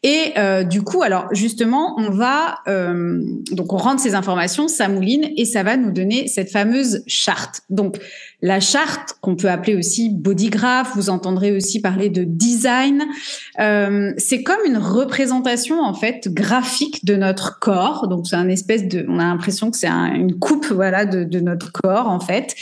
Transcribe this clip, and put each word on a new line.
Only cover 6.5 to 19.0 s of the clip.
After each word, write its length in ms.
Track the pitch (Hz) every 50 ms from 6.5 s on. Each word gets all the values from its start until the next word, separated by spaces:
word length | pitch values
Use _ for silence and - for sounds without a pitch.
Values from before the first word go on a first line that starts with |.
fameuse 540 | - 208 202 220 240 269 277 247 196 190 -
charte. 540 | - - - - 214 185 - - - - - _ _
Donc, 280 | 190 190 202 190 196 - - - - - - - _ _
la 180 | - 180 196 196
charte, 580 | 196 - - 277 311 294 - - - - - _
qu'on 160 | - 190 180
peut 120 | 170 196 190
appeler 280 | 180 170 180 220 208
aussi 320 | 185 165 175 - 233 233 226
body 420 | 208 175 147 190 196 170 202 226
graph, 460 | 214 202 226 247 247 254 254 254 -
vous 120 | 202 190 202
entendrez 460 | 185 180 185 185 185 185 196 202 202
aussi 260 | 196 190 - - 220
parler 280 | 208 190 185 190 202 202
de 160 | 175 175 180
design, 800 | 165 165 165 208 240 240 226 226 254 240 254 262 277 277 285 302 294 285 - - - - - - - - -
euh, 520 | 214 208 208 208 202 202 202 202 202 196 -
c'est 260 | - - - 262 240
comme 160 | 254 - 370 427 427
une 120 | 320 247 214
représentation, 1000 | - 175 190 233 277 262 - - 277 247 254 254 247 254 240 240 240 - 320 330
en 140 | 294 214 190
fait, 320 | - - 226 240 247 -
graphique 800 | 196 170 175 202 - 240 254 247 254 - - 294 302 - - -
de 100 | 185 202
notre 460 | 196 196 190 190 190 - - - -
corps. 480 | - 220 196 180 185 269 302 - 254 190
Donc, 180 | 180 170 170
c'est 80 | - -
un 140 | 175 175 180
espèce 400 | 185 185 - - 220 226 190 180
de, 160 | 175 175